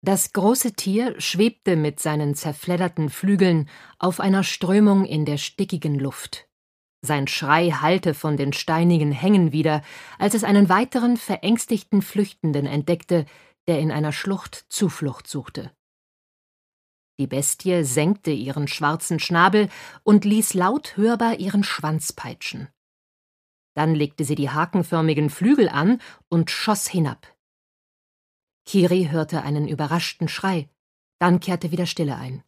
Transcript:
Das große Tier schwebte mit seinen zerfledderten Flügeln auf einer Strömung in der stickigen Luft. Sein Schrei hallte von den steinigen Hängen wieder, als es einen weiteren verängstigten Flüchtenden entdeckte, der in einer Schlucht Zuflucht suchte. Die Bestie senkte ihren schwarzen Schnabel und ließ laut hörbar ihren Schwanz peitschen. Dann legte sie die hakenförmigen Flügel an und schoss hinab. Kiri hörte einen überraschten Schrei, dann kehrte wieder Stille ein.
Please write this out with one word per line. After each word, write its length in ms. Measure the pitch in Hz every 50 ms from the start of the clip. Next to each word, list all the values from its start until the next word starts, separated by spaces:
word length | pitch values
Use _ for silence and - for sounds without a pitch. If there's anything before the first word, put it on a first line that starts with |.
| -
Das 280 | 170 196 190 - -
große 420 | _ 202 180 208 247 254 - 247 -
Tier 460 | - - 196 190 214 240 254 - -
schwebte 560 | - - - 175 214 233 233 _ _ 202 180
mit 240 | 160 151 151 147 -
seinen 360 | - 160 151 151 151 143 143
zerfledderten 720 | 143 - 160 143 - - - 180 175 185 175 - - 156 147
Flügeln 580 | - - - 190 202 185 190 185 170 160 147 147 - - - - - _
auf 220 | - 185 175 -
einer 240 | - 196 190 196 190
Strömung 640 | - - - - 180 190 208 214 208 196 196 196
in 200 | - - 151 151
der 120 | 147 147 143
stickigen 600 | - - _ - 196 190 - 165 - 160 143 139
Luft. 500 | 135 139 - - - - - - - _ _ _ _ _ _ _ _ _ _ _
Sein 240 | - - 151 143 139
Schrei 460 | 135 - - 156 139 147 160 175 170
hallte 420 | 151 139 147 156 180 190 185 175 147
von 240 | - - 156 151 139
den 160 | 139 139 139
steinigen 580 | - - - 160 160 170 175 175 160 151 147
Hängen 400 | 143 123 139 190 208 196 175 156
wieder, 300 | 127 156 151 160 151 151 147 - - - - - - -
als 160 | - 208 208
es 80 | 226 208
einen 260 | 202 202 202 202 170
weiteren 480 | 185 196 247 254 - 254 233 240 247 226
verängstigten 880 | - - 196 - - 185 226 226 - - 240 196 - _ - 202 190
Flüchtenden 640 | - - 202 208 196 - _ - 160 143 143 143 139
entdeckte, 580 | - 147 147 156 175 170 - - 175 170 147 - - - - _ _ _ _ -
der 120 | 170 147
in 120 | 156 156
einer 200 | - 151 156 151
Schlucht 540 | 147 - - 190 196 185 - - - - _ _
Zuflucht 560 | - - 208 175 - - 151 143 123 - -
suchte. 460 | - - 147 120 - - - 214 - _ _ _ _ _ _ _ _ _ _ _ _ _ _ _ _ _ _ _ _ _ _ _ _ _ _ _ _ _ -
Die 80 | 139
Bestie 580 | 131 - 139 143 - - _ - 185 180 175 160
senkte 460 | 135 127 156 151 165 202 - _ 165
ihren 380 | 151 117 113 131 135 151 147 139
schwarzen 520 | - - 156 143 156 165 - - 175 151
Schnabel 500 | - - 175 170 175 196 190 214 208 196 - - - - - - _
und 220 | 208 208 208 208
ließ 280 | 208 214 214 208 - -
laut 420 | 190 175 190 247 302 - - -
hörbar 440 | - 208 226 240 208 233 226 226 -
ihren 240 | 180 196 - 202 196
Schwanz 500 | - - - - 151 156 156 - - -
peitschen. 560 | - - 131 127 _ - - - 131 135 139 _ _ _ _ _ _ _ _ _ _ _ _ _ _ _ _ _ _ _ _ _
Dann 200 | 143 151 160 160
legte 300 | 151 147 147 _ - 160
sie 100 | 139 151
die 140 | 151 139 135
hakenförmigen 800 | 135 151 160 170 - 196 165 - - 165 160 160 156 143 151 147
Flügel 400 | - - 180 220 294 285 226 -
an 320 | - - 156 190 247 247 - - - _ _ _
und 240 | - 170 165 -
schoss 360 | - - - - 214 202 - -
hinab. 460 | - 180 160 139 120 _ - - _ _ _ _ _ _ _ _ _ _ _ _ _ _ _ _ _ _ _ _ _ _ _ _ _ _ _
Kiri 420 | - - 196 175 180 180 190 185 151
hörte 320 | 151 165 156 156 - 160 -
einen 260 | 143 143 151 151 -
überraschten 580 | 156 143 156 143 160 170 165 - - _ 170 156
Schrei, 420 | - - - 190 190 170 143 _ _ _ _ _ _ _ _ _ _ _
dann 220 | 175 180 175 180
kehrte 320 | - - 185 170 - 165
wieder 140 | 160 165 180
Stille 320 | 170 - - 165 143 131 123
ein. 260 | 127 131 131 - _